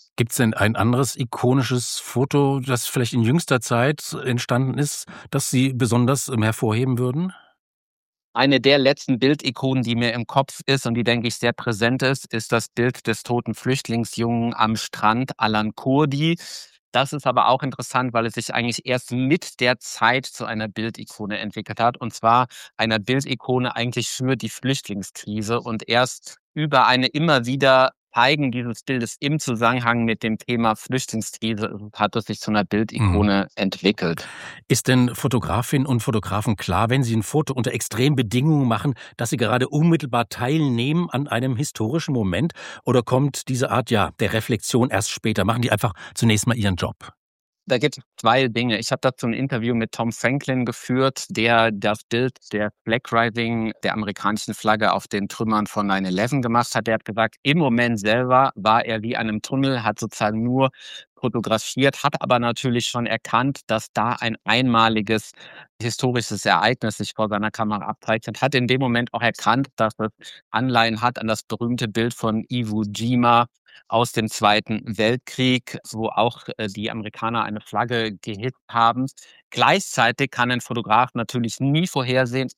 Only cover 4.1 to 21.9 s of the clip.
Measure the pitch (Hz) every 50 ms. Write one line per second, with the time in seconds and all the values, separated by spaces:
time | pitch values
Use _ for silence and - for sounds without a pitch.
4.1 | - 117 - 127 123 120 - - 127 120 135 131 127 - 147 143 - - - -
5.1 | - - - - - 139 - - - 127 131 135 131 120 131 110 113 120 123 120
6.1 | 139 139 - - 131 113 107 110 113 - - 113 107 113 131 131 127 117 127 123
7.1 | 127 151 175 185 - - _ _ _ _ _ _ _ _ _ _ _ _ _ _
8.1 | _ _ _ _ - 113 127 139 143 131 113 135 143 143 131 131 147 - - -
9.1 | 135 117 123 135 151 151 - - 123 - - 131 131 131 120 117 120 117 120 117
10.1 | 113 120 113 - - 139 139 - - - - - 135 139 - 123 117 120 113 120
11.1 | 117 120 110 117 - - - 120 117 - - 120 113 98 113 117 127 127 139 131
12.1 | 139 135 - - - 113 - - 131 117 - - - - 120 127 123 - - -
13.1 | 110 - - - 123 120 - - 107 - - 127 131 135 - - 113 117 117 -
14.1 | - - 117 117 117 117 117 117 120 - 110 110 113 107 - - - - - 107
15.1 | 113 120 131 - - - 113 110 107 107 107 110 107 - - 131 131 143 151 147
16.1 | 135 139 151 160 170 170 - - - - - - _ _ _ _ - 120 135 139
17.1 | - 147 - 135 120 123 107 110 127 135 - 135 120 - 123 - - 127 127 127
18.1 | 110 117 113 117 - - 113 - - 120 117 120 117 - - 131 123 127 - -
19.1 | 123 123 131 131 151 185 - - - - 127 123 127 - - - - - - 113
20.1 | 123 131 120 - - - 117 107 113 107 110 107 95 - 110 113 110 - 110 -
21.1 | - - 107 98 107 104 107 104 - 113 104 - 110 - 113 117